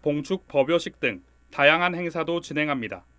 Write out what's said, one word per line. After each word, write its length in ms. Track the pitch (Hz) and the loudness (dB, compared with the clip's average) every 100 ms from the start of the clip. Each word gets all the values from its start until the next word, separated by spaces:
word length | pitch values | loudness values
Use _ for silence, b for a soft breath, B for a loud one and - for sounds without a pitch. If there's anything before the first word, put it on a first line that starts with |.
봉축 460 | - 147 151 190 _ | -2 -4 -4 -6 _
법요식 500 | 143 135 170 - - | 0 2 2 0 -4
등 240 | 127 95 _ _ _ | -4 -4 _ _ _
다양한 420 | - 143 160 175 | 4 4 6 2
행사도 460 | 175 175 165 160 170 | -2 -6 -4 -4 -4
진행합니다. 640 | 170 147 151 139 110 92 - | -4 -4 -2 -2 -4 -10 -16